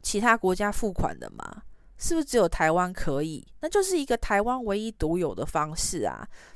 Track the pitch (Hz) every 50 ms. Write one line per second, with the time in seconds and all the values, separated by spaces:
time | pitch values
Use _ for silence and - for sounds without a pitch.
0 | - - - 202 220 240 226 233 - 185 175 190 208 208 208 - 233 208 180 -
1 | - - - - - 50 - - - - - 208 - - - - - - - -
2 | - - 339 330 294 - - 240 190 165 - - 165 160 160 175 180 180 185 -
3 | - 165 139 139 151 160 156 - - - - - - 311 - 403 381 381 370 330
4 | 277 - 240 233 - - 214 202 208 240 254 262 240 208 196 208 214 226 220 -
5 | 165 156 170 180 170 143 98 - 131 - - 160 151 156 160 - - - 196 160
6 | 104 87 62 53 - - - - - - -